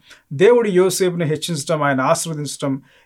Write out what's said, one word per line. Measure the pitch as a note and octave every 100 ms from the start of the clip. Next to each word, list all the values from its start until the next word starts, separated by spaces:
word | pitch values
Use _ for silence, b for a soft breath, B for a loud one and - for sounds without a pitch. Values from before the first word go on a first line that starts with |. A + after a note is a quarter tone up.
| b b b
దేవుడు | C#3+ G3 A#3+ G#3+
యోసేపుని | F3+ F#3 F#3 F#3 F3
హెచ్చించటం, | D3+ D#3 - D#3+ - D#3+
ఆయన | C#3+ C3
ఆశీర్వదించటం, | C3 D#3+ E3 D3+ C#3+ - C#3+ C3+ - b